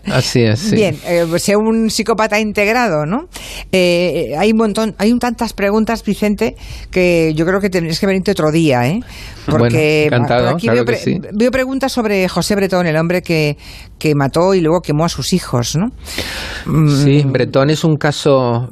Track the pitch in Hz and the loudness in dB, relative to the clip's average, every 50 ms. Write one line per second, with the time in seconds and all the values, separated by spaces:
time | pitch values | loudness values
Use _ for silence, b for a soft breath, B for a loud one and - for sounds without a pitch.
0 | - - 139 135 127 - - 127 117 110 107 117 175 220 202 - 214 - 151 147 | -4 -2 -2 -2 0 0 2 2 2 2 2 0 0 0 2 2 2 0 0 -4
1 | - - 175 170 170 165 165 175 - - 196 208 220 220 226 226 226 220 - - | -4 -2 0 0 0 0 0 -2 0 0 2 2 2 2 0 0 0 0 -2 -2
2 | 214 220 233 214 214 220 208 208 220 214 196 - 208 202 226 247 247 220 165 151 | -2 -2 0 0 0 0 0 0 -2 -2 -2 0 0 2 2 2 0 0 0 0
3 | 151 147 196 269 339 - B B B B B B B - - 185 180 180 175 170 | -2 -2 -2 -4 -6 -8 B B B B B B B -2 0 2 2 4 2 2
4 | 180 175 135 165 151 110 139 151 185 214 226 220 226 214 196 220 220 214 - - | 2 0 0 -2 -4 -4 -2 0 0 2 2 2 2 0 0 -2 -2 -4 -2 0
5 | 196 214 240 240 247 247 233 - 233 214 - - 196 202 202 220 220 202 233 220 | 0 2 2 2 0 -2 -4 -4 -6 -6 -4 -2 -2 0 2 2 0 0 -2 -4
6 | - - 196 - - 208 208 190 220 247 B B B B B B B B - 185 | -4 -4 -4 -2 0 -2 0 0 -2 -4 B B B B B B B B -2 0
7 | 180 180 175 165 165 160 156 151 165 170 190 202 190 208 180 185 170 156 165 - | 2 2 2 2 2 2 0 0 0 0 0 0 0 0 -2 -2 -2 -2 -4 -2
8 | - 196 190 190 185 - 196 - 156 156 151 165 165 151 131 123 123 123 170 226 | 0 0 0 0 0 0 0 0 0 2 2 2 2 4 2 2 2 0 0 -2
9 | 254 B B B B B B B B - - - 117 120 117 120 156 151 156 151 | -4 B B B B B B B B -2 0 2 2 2 2 2 2 2 4 2
10 | 151 151 135 120 117 120 120 123 123 120 135 175 - 113 113 123 123 117 - - | 2 2 2 2 2 2 2 2 2 2 0 0 0 2 2 2 2 0 -2 -2
11 | - - - - - - - 208 233 254 226 262 262 254 269 269 - 262 - 254 | -2 -2 -2 -2 -4 -6 -2 0 0 2 2 0 -2 -2 -2 -2 -2 -2 -2 -2
12 | 226 220 208 196 185 180 - 180 170 - 208 202 196 180 185 180 180 170 151 160 | -2 0 0 0 0 0 0 -2 -2 0 0 0 0 0 0 0 0 0 0 0
13 | 160 170 170 180 175 - 170 156 151 147 147 B B B B B B B - - | 0 0 0 -2 -2 0 0 0 0 0 -2 B B B B B B B -10 -4
14 | - 156 147 143 139 135 - 160 170 190 196 190 165 151 165 180 - - 147 147 | 0 0 2 2 0 0 2 2 2 2 2 2 2 2 2 0 0 -2 -2 0
15 | 165 170 - - 131 - - 175 - - - 120 117 - - 147 196 247 - B | 0 -2 -2 -4 -4 -2 -2 -2 -2 -2 -2 -2 -2 -2 -2 -2 -2 -2 -4 B
16 | B B B B B B B B B B B B B - - 151 156 147 143 135 | B B B B B B B B B B B B B -2 0 2 4 4 4 4
17 | 147 143 139 143 143 135 123 123 123 110 - 135 135 143 156 151 - 165 156 139 | 4 4 4 4 4 2 2 0 0 0 2 2 2 2 2 2 2 0 2 2
18 | - 151 143 - - 156 139 131 127 120 120 117 127 120 | 0 -2 -2 0 2 2 4 4 4 2 0 -2 -4 -6